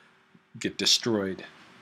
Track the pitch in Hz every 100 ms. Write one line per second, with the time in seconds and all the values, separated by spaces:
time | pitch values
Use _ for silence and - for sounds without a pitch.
0 | - _ _ - _ 117 101 - 98 -
1 | 123 107 95 90 - - - -